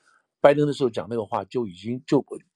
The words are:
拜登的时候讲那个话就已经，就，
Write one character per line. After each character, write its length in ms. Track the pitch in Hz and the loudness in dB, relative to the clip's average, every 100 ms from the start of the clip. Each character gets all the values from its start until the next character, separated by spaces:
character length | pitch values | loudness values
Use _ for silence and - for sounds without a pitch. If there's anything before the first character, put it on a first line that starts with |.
| _ _ _ _ | _ _ _ _
拜 140 | 143 143 | 4 4
登 100 | 147 | 0
的 80 | |
时 100 | 131 | 0
候 60 | 131 | -2
讲 160 | 107 90 | -2 -6
那 80 | 117 | -6
个 80 | |
话 200 | 101 110 98 | -4 -4 -4
就 220 | 127 110 | -6 -6
已 80 | 87 | -10
经， 260 | 104 127 - | -10 -8 0
就， 180 | 143 - - _ | 0 0 -12 _